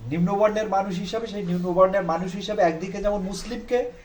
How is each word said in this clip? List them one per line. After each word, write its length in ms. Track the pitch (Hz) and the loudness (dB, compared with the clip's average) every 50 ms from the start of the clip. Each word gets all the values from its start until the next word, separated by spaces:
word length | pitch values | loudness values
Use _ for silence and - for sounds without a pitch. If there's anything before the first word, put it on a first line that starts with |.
| 110 117 | -8 -4
নিম্নবর্ণের 580 | 147 170 175 202 196 196 214 214 208 214 214 190 | 0 0 2 2 4 4 4 4 4 2 -2 0
মানুষ 300 | 190 196 196 202 175 185 | 0 0 0 0 -4 -6
হিসাবে, 280 | 208 185 220 226 233 | -6 -4 -4 -6 -6
সেই 200 | 208 196 208 185 | -6 -8 -6 -4
নিম্নবর্ণের 560 | 170 175 180 180 185 170 185 185 190 190 196 | -2 -2 -2 0 0 6 6 6 6 6 2
মানুষ 320 | 180 165 165 175 190 185 190 | 0 0 -2 -2 -2 -4 -6
হিসাবে 280 | 202 - 214 208 202 | -8 -6 -4 0 2
একদিকে 360 | 185 165 160 - 190 185 202 208 | 2 2 2 0 -6 -8 -6 -4
যেমন 240 | 196 208 208 196 | -2 -2 -2 -2
মুসলিমকে 680 | 185 190 - - - 214 240 226 - - 247 247 - - - - | -4 -4 -6 -8 -8 -8 -8 -8 -4 -2 0 0 0 -2 -6 -10